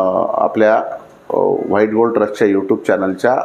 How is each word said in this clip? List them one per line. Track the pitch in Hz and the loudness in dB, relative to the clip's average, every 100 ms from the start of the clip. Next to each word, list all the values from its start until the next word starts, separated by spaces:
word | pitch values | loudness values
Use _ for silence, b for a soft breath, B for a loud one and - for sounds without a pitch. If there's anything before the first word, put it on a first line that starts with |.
| 92 92 87 | 2 0 -2
आपल्या, | - - 110 107 113 - - - - - | 0 -2 2 2 2 -2 -10 -16 -20 -6
अ, | - 95 92 - | -2 0 -2 0
व्हाईट | 98 110 | 0 2
गोल्ड | 107 117 | 2 0
ट्रस्टच्या | 110 104 - 107 | 0 -2 0 0
YouTube | 98 98 107 - | 0 0 -2 0
चॅनलच्या | 95 95 92 120 131 | 0 -2 -2 0 0